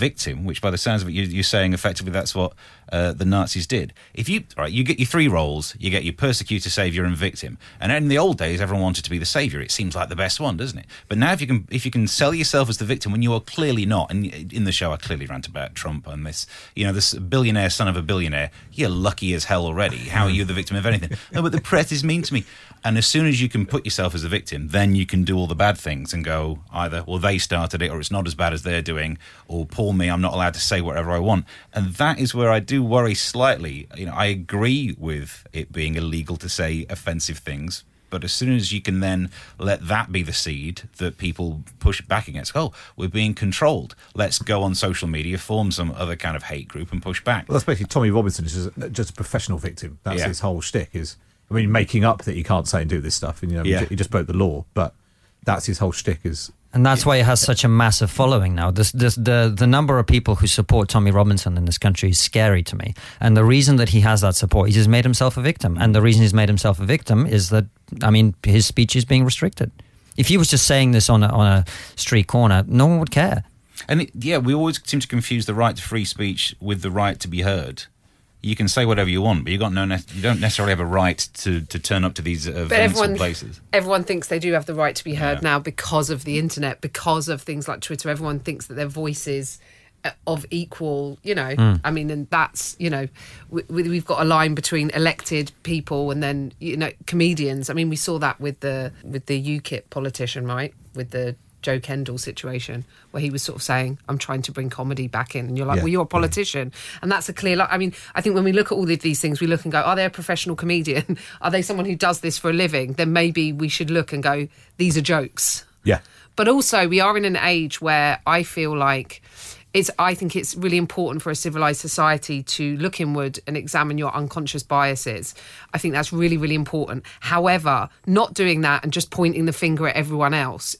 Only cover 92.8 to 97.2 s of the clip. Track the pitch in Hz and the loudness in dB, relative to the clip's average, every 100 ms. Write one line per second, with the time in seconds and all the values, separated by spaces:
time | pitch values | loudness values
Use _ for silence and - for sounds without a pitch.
92.8 | 170 139 135 - - - - 165 - 165 | -4 -4 -6 -12 -20 -20 -10 -10 -6 -4
93.8 | 170 175 156 165 156 160 156 151 - 160 | -2 -2 -2 0 2 4 2 0 -2 -2
94.8 | 151 151 160 - - 156 147 - 165 165 | -2 0 0 -2 -4 -4 -4 -10 -6 -6
95.8 | - 143 143 143 143 139 135 - 160 143 | -4 -4 -2 -2 -4 -4 -8 -10 -8 -4
96.8 | 156 - - 175 | -6 -8 -4 2